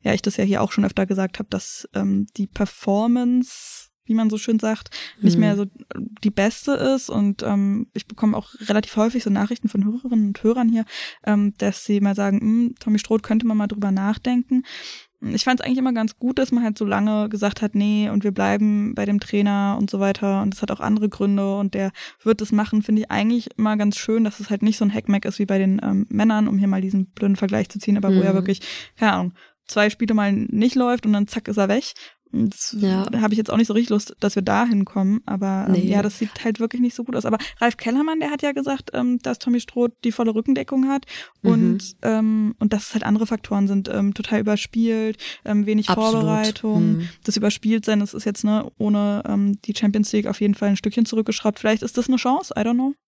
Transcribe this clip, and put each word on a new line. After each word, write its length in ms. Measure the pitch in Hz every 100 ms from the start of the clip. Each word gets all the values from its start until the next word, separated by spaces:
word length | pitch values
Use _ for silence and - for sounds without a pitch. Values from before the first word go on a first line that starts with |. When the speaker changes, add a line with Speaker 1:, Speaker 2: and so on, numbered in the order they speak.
Speaker 1:
ja, 120 | -
ich 80 | 190
das 160 | - 202
ja 60 |
hier 180 | 196 196
auch 100 | 202
schon 140 | - 202
öfter 200 | - 190
gesagt 340 | 190 190 -
hab, 100 | 196
dass, 400 | 190 - - -
ähm, 340 | 196 196 196 208 -
die 100 | 196
Performance, 1400 | - 202 - - 196 226 247 247 247 247 - - - - _ _
wie 80 |
man 160 | 220 220
so 80 | 208
schön 220 | - 226
sagt, 320 | 220 220 - - - -
nicht 140 | 208
Speaker 2:
Mhm. 60 | 170
Speaker 1:
mehr 140 | 214 202
so 80 | 202 - - - - 214
die 60 | 208
beste 440 | 202 202 - -
ist. 360 | 277 262 269 -
Und, 320 | 214 202 202
ähm, 460 | - 202 196 202 - -
ich 120 | -
bekomme 300 | - 214 -
auch 120 | - - 214
relativ 280 | 208 214 -
häufig 260 | 220 247
so 80 | 226
Nachrichten 360 | 202 208 240 214
von 160 | 208
Hörerinnen 440 | 202 233 262 233 208
und 160 | 196
Hörern 260 | 214 240 233
hier, 160 | 226 220 - - - -
ähm, 300 | 208 202 -
dass 280 | 202 196 -
sie 160 | 202
mal 120 | 202
sagen, 260 | 196 202 196
"Hm, 360 | 214 226 240 -
Tommy 200 | - 214
Stroth, 240 | - 220
könnte 240 | - 220 233
man 100 | 214
mal 80 | 208
drüber 260 | 208 202
nachdenken." 720 | 190 196 220 - 247 247 254 254 - - - - _
Ich 220 | - -
fand's 200 | - 254
eigentlich 160 | - 254
immer 140 | 262
ganz 260 | 233 220 -
gut, 180 | 247 262
dass 140 | 262
man 120 | 240
halt 140 | 226 214
so 80 | 208
lange 440 | 202 208 214 208
gesagt 340 | 214 202 202
hat, 100 | 208
"Nee, 380 | 202 208 208 208
und 120 | 208
wir 80 | 208
bleiben 640 | 190 196 202 214 208 208
bei 120 | - 202
dem 140 | 208
Trainer" 560 | - 202 202 202 202 202
und 100 | 202
so 100 | 196
weiter. 440 | 196 196 202 196
Und 100 | 202
es 80 | 190
hat 80 | 214
auch 120 | 208
andere 280 | - 214 208
Gründe 480 | - 202 196 196 196
und 160 | 196
der 180 | 196 196 - - -
wird 200 | 220 220
das 100 | 214
machen, 320 | 214 214 214
finde 180 | 208 214
ich 80 | 214
eigentlich 480 | 196 208 240 - -
immer 180 | 214 214
ganz 220 | 208 202
schön, 260 | - 220
dass 160 | 220 -
es 120 | 202
halt 100 | 202
nicht 160 | 214 214
so 80 | 202
ein 60 |
Heckmeck 340 | 214 - 202 214
ist 140 | -
wie 80 | 202
bei 100 | 196
den, 240 | 190 190
ähm, 220 | 208 196 208
Männern, 380 | 208 214 214 208
um 120 | 196
hier 80 | 196
mal 140 | 190
diesen 260 | 190 196 190
blöden 300 | - 202 196
Vergleich 320 | 196 208 202
zu 100 | 208
ziehen, 180 | - 208
aber 180 | 196 190
wo 60 |
ja 120 | 190
Speaker 2:
Mhm. 20 | 190
Speaker 1:
wirklich, 240 | 185 196 - - - _
keine 140 | 190
Ahnung, 200 | 185 180 - - _ -
zwei 220 | - 208
Spiele 240 | - 226
mal 180 | 214 202
nicht 440 | 202 - 214 240 254
läuft 320 | 247 240 214
und 60 |
dann 140 | 208 202
zack 200 | - 214
ist 100 | 208
er 120 | 196
weg. 240 | 214 - - - _ _
Das 440 | - 214 - - 220
Speaker 2:
Ja. 280 | 202 190 196
Speaker 1:
habe 200 | 233 220
ich 40 | 214
jetzt 120 | 220
auch 60 | 214
nicht 120 | 233
so 60 |
richtig 180 | 214 240
Lust, 220 | 208 - -
dass 160 | 208 202
wir 60 |
da 240 | 190 202 240
hinkommen, 560 | 208 190 - 190 214 -
aber, 420 | 196 196 190 196
ähm, 60 |
Speaker 2:
Nee. 160 | 180 185
Speaker 1:
ja, 120 | 202
das 180 | 208 202
sieht 240 | 214 -
halt 160 | 226 214
wirklich 220 | 226 247
nicht 120 | 240
so 120 | - 240
gut 100 | 247
aus. 80 |
Aber 140 | 214 220 - -
Ralf 160 | 240 -
Kellermann, 420 | - 254 311 320
der 100 | 294
hat 120 | 294
ja 100 | 294
gesagt, 400 | 277 277 269 -
ähm, 260 | - 247 247
dass 200 | - 240
Tommy 220 | - 240
Stroh 260 | - - 240 -
die 80 | 240
volle 240 | 220 226 214
Rückendeckung 540 | 226 269 - 269 269
hat 160 | 277 - - - _
Speaker 2:
Mhm. 60 | 190
Speaker 1:
und, 460 | 170 180 185 - -
ähm, 540 | - 220 220 220 214 -
und 140 | 208
dass 140 | 208 -
es 60 |
halt 120 | 220 -
andere 200 | 214 226
Faktoren 420 | 220 - 202 196
sind, 200 | 196 190
ähm, 260 | 208 202
total 280 | 202 208 214
überspielt, 760 | 214 208 - 226 226 220 220 214 - - -
ähm, 200 | 208 208
wenig 220 | 214 208
Speaker 2:
Absolut. 260 | 190 220 226
Speaker 1:
Vorbereitung, 680 | 220 214 214 214 220 214 -
Speaker 2:
Mhm. 160 | 165 170 -
Speaker 1:
das 140 | - 214
Überspieltsein, 640 | 208 - 214 220 214 208
das 120 | 202
ist 120 | - 214
jetzt, 180 | 202
ne, 260 | 214 214 - _
ohne, 460 | 208 208 208 208 -
ähm, 360 | 202 202 202
die 100 | - 208
Champions 360 | 214 208 208
League 160 | 214 208
auf 140 | 196
jeden 140 | 208 202
Fall 140 | 202
ein 80 | 196
Stückchen 280 | 214 220 226
zurückgeschraubt. 540 | 220 214 214 214 208
Vielleicht 240 | 214 220
ist 140 | 240 -
das 120 | 240
eine 80 | 254
Chance, 360 | 247 277 370 -
I 40 |
don't 120 | 214
know. 200 | 240 269 285